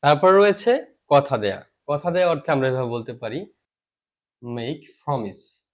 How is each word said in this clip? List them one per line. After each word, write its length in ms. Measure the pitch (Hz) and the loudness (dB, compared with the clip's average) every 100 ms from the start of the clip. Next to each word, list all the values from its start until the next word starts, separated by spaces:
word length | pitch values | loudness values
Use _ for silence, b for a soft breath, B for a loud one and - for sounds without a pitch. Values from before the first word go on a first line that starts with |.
তারপর 280 | 143 147 180 | 4 4 6
রয়েছে 520 | 190 202 202 - 254 - _ _ | 6 4 2 0 -2 -2 _ _
কথা 300 | 143 139 123 | 2 2 -2
দেয়া। 220 | 104 95 - _ - | -2 -6 -12 _ -6
কথা 240 | 147 175 | -4 -2
দেয়া 180 | 175 180 | 0 0
অর্থে 240 | 156 - | 0 -2
আমরা 160 | 143 131 | 0 0
এভাবে 200 | 131 123 | -2 -4
বলতে 240 | 117 113 | -6 -8
পারি, 280 | 120 110 127 202 _ _ _ _ _ _ _ _ _ | -10 -8 -10 -12 _ _ _ _ _ _ _ _ _
make 400 | 120 120 117 104 _ _ | -12 -8 -8 -10 _ _
promise। 460 | - 135 104 98 - - _ | -6 -6 -6 -12 -16 -18 _